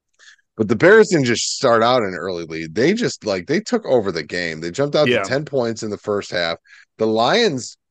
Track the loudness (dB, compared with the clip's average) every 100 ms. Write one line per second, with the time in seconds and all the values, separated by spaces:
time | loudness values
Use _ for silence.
0 | _ _ -20 -20 _ -6 -4 4 8 8
1 | 6 4 2 0 -2 0 2 4 4 2
2 | 0 -6 -8 -8 -8 -8 -6 0 0 0
3 | -4 -6 -4 -4 -2 -4 -2 -6 0 0
4 | 0 -6 -6 -4 -4 -6 -8 -4 -2 0
5 | 2 0 -2 -4 -2 -4 -2 -4 -8 -8
6 | -4 -4 -4 -4 -4 -6 _ -20 _ -4
7 | 0 2 2 2 0 -2 -8 -18 _